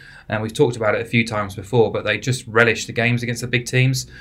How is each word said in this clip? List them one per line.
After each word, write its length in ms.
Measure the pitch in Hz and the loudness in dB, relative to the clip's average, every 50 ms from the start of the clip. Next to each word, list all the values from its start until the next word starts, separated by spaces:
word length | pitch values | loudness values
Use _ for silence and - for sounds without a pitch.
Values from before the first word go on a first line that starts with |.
| - - - - - - | -20 -20 -20 -18 -8 -6
And 120 | 104 107 110 | -6 -4 -4
we've 100 | 110 - | -4 0
talked 220 | - 143 123 120 | 2 2 2 2
about 180 | 107 110 104 98 | 0 0 0 0
it 80 | 101 | 0
a 40 | - | -2
few 200 | - - 117 110 | 0 0 0 0
times 300 | - 113 104 101 95 98 | 0 -2 -4 -4 -6 -8
before, 360 | 104 92 - 131 120 110 101 | -12 -8 0 2 2 2 2
but 140 | 104 104 - | 0 -2 -2
they 140 | 104 107 107 | -2 -2 -2
just 260 | - 131 123 - - | -2 -4 -4 -4 -6
relish 400 | 110 104 113 117 113 110 117 - | 2 4 6 6 6 4 2 -4
the 80 | - 110 | -4 -2
games 300 | 117 113 120 120 117 120 | 0 0 2 0 0 -2
against 180 | 117 117 113 | -4 -6 -6
the 60 | 127 | -4
big 180 | 123 123 123 123 | -2 -2 -2 -2
teams. 400 | - 127 127 131 131 131 131 - - - - | 0 0 2 2 2 2 -2 -4 -8 -14 -20